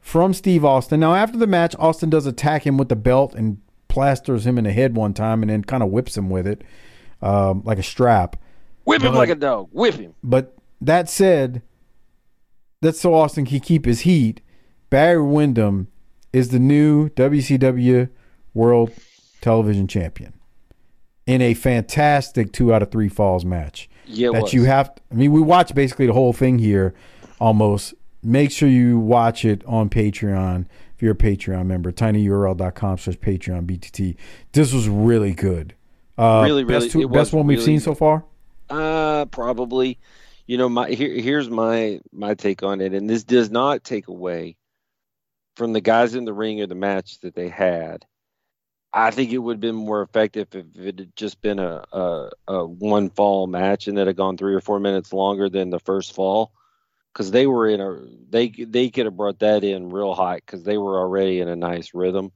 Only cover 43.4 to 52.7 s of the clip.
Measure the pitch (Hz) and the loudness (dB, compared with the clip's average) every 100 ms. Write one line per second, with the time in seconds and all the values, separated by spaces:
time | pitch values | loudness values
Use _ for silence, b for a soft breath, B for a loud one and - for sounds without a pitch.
43.4 | 110 117 135 143 - 113 - 90 90 85 | 2 -2 -2 -4 -6 -10 -10 -12 -8 -8
44.4 | 85 - _ _ _ _ _ _ _ _ | -10 -16 _ _ _ _ _ _ _ _
45.4 | _ _ 117 110 98 113 120 123 117 101 | _ _ -4 -2 2 2 2 -2 -10 -8
46.4 | 110 104 101 92 101 98 - - 92 87 | -6 -6 -8 -4 -4 -4 -6 -16 -14 -12
47.4 | 90 - 92 85 82 82 _ _ _ _ | -12 -2 -2 -2 -8 -14 _ _ _ _
48.4 | _ _ _ _ _ 107 113 113 127 127 | _ _ _ _ _ 0 0 0 -4 -4
49.4 | 117 110 117 110 107 107 95 110 107 107 | -6 -6 -6 -6 -4 -4 -2 -2 -2 -4
50.4 | 98 98 82 - 95 92 92 - 107 - | -10 -14 -18 -14 -14 -12 -18 -12 -12 -6
51.4 | 107 101 90 82 - 95 90 82 60 - | -6 -4 -6 -8 -12 -6 -6 -6 -10 -18
52.4 | - 95 85 | -8 -8 -8